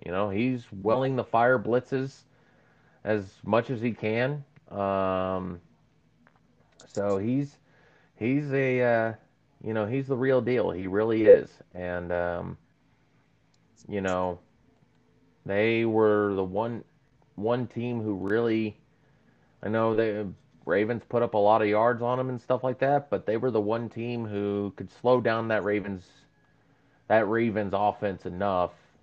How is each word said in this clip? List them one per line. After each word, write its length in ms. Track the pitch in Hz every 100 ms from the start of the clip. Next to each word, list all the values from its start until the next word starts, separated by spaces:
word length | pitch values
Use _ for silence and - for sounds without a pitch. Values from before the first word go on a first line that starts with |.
| -
You 60 |
know, 180 | 90 104
he's 360 | 98 123 127 -
willing 460 | 98 95 123 135 127
to 60 |
fire 360 | - 113 120 127
blitzes 600 | 104 123 127 131 135 - _ _ _ _ _ _ _ _
as 200 | - 107 98 -
much 260 | 92 110 117
as 120 | 120
he 100 | 120
can. 520 | 104 107 113 131 147 139 _ -
Um, 880 | 101 98 98 95 92 92 92 92 87 - _ _ _ _ _ _ _ _ _ _ _ -
so 300 | - 101 98
he's, 400 | 107 135 143 - _ _ _ _ _ _
he's 360 | 113 139 147
a, 280 | 135 131 127
uh, 320 | 123 117 113 110 _ _ _ _
you 100 | 107
know, 120 | 110 104
he's 220 | 135 135
the 80 | 127
real 260 | 131 131
deal. 300 | 117 123 92
He 160 | 87 95
really 380 | 98 113 113 104
is. 240 | 90 - - -
And, 380 | 90 90 87 87
um, 460 | 87 87 87 90 92 _ _ _ _ _ _ _ _ _ _ _ _ -
you 140 | 101
know, 380 | 95 92 92 85 - _ _ _ _ _ _ _ _ _ -
they 400 | 98 110 113 113
were 480 | 110 107 104 101 95
the 80 |
one, 400 | 95 95 117 113 - _ _ _ _ -
one 320 | 107 123 117
team 340 | 120 120 120
who 140 | 107 98
really, 640 | 98 110 117 113 110 - _ _ _ _ _ _ _ _
I 60 | 98
know 260 | 113 113 110
the 320 | 113 104 101 90 _ _ -
Ravens 380 | 92 107 117 -
put 140 | 120
up 120 | 117 107
a 20 |
lot 240 | 101 110
of 60 | 107
yards 340 | 104 120 117
on 160 | 120 127
them 120 | 131
and 120 | 123
stuff 220 | - 127
like 160 | 131 123
that, 300 | 135 143 143
but 160 | 98 -
they 120 | 110
were 140 | 127
the 100 | 110
one 280 | 104 117 117
team 360 | - 120 120 110
who 480 | 101 101 101 101 -
could 160 | 95
slow 300 | - 120 127
down 260 | 117 113 113
that 140 | 107
Ravens, 400 | 95 104 98 95 - _ _ _ _ _ _ _ _ _ -
that 200 | 110 101
Ravens 460 | 113 117 104 101 98
offense 500 | 104 - 104 90 92
enough 460 | 87 101 92 87 - _ _